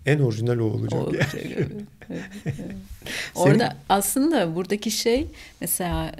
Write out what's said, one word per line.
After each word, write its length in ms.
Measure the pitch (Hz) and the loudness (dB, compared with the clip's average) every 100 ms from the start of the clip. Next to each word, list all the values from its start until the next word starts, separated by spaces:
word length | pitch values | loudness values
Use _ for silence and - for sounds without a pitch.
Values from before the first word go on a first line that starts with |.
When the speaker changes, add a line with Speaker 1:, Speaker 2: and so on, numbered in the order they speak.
| - | 2
Speaker 1:
en 140 | 147 | 4
orijinal 400 | 131 107 117 120 | 4 2 0 2
o 40 | |
olacak 360 | 110 107 110 - | 2 0 0 0
Speaker 2:
O 20 | |
olacak, 300 | - - - | 0 0 0
Speaker 1:
yani. 200 | - - - | -2 -6 -4
Speaker 2:
evet. 100 | - 208 208 - - | -4 -6 -12 -16 -12
Evet, 120 | 170 190 202 170 | -10 -10 -10 -8
evet. 100 | 139 | -8
Speaker 1:
<laughs> 100 | 185 196 - - - - - | -8 -12 -14 -14 -10 -8 -6
Senin 200 | - 175 | 2 6
Speaker 2:
Orada 220 | 220 - - - | 6 4 -2 0
aslında 640 | 196 196 269 302 294 170 165 | 2 2 2 4 4 2 0
buradaki 360 | 185 208 226 | -2 -2 -2
şey 360 | 214 233 247 311 - - - | 0 2 2 0 -10 -20 -10
mesela, 500 | 175 - 180 165 160 | -4 -2 0 -2 -2